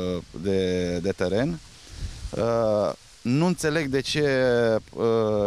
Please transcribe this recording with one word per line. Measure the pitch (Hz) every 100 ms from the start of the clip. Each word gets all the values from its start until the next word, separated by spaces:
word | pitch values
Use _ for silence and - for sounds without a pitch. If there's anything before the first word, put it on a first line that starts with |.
| 90 90 - -
de, | 95 95 92 90 87 87
de | 95
teren. | 92 92 98 139 170 - - - - - - - - 113 117 110 104 92 - - -
Nu | 117 135 175
înțeleg | 175 160 156 143
de | 135
ce, | - 156 143 131 127 120 117 110 - - 113 113 107 107